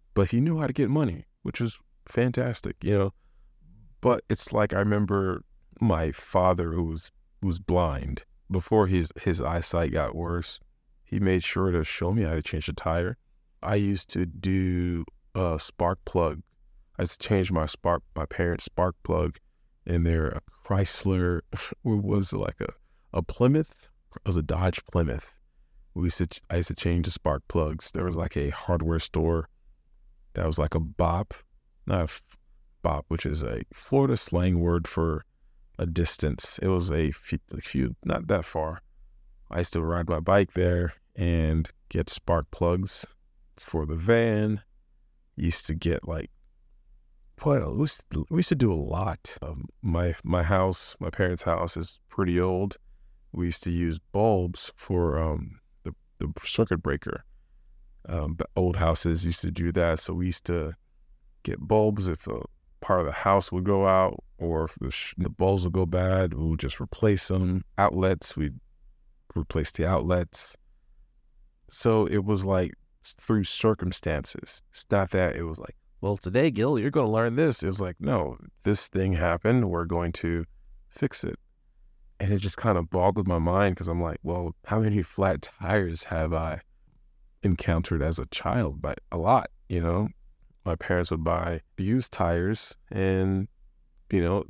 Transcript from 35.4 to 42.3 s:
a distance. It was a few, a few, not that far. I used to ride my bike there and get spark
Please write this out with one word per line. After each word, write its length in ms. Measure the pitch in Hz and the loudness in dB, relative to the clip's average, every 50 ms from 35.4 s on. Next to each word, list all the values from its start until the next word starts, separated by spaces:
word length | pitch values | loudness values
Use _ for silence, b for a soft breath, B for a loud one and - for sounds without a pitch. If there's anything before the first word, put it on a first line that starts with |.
| _ - _ - - _ _ - | _ -20 _ -20 -20 _ _ -6
a 80 | 85 | -4
distance. 720 | 85 82 87 85 - - - - 76 65 - - - - - - | -2 0 0 0 0 -2 -2 -2 -2 -2 -2 -6 -8 -8 -2 0
It 60 | 95 | 2
was 220 | 95 90 85 90 | 2 2 0 0
a 220 | - 82 80 73 69 | 0 0 0 0 -2
few, 260 | - - - - - - _ - | -4 -6 -6 -6 -6 -6 _ -12
a 80 | - | -12
few, 360 | - - - - 64 62 - - - | -10 -4 -2 -2 -2 -2 -2 -6 -4
not 220 | - - - - - | -4 -2 -2 0 0
that 160 | 104 90 80 | 0 0 0
far. 380 | - - 80 78 78 85 - - - _ - - - - - - - - - - - | -4 -4 -4 -4 -4 -6 -8 -14 -20 _ -20 -20 -20 -20 -20 -20 -20 -20 -20 -16 -6
I 80 | - 87 | -4 -4
used 140 | 87 - - | -2 -2 -2
to 60 | 85 | -2
ride 280 | 80 80 85 87 85 85 | 0 0 0 0 0 0
my 120 | 85 78 | -2 0
bike 320 | 85 95 98 101 98 - - | 2 4 4 6 4 4 2
there 420 | 90 90 87 87 87 87 87 - - _ _ _ | 0 2 2 2 2 0 -2 -4 -8 _ _ _
and 540 | - 87 85 85 82 80 78 78 80 80 - - _ _ - | -2 0 2 2 4 2 2 2 2 0 -2 -6 _ _ -6
get 220 | - 87 78 - | -4 -4 -2 -2
spark 400 | - - - - | -6 -6 -2 0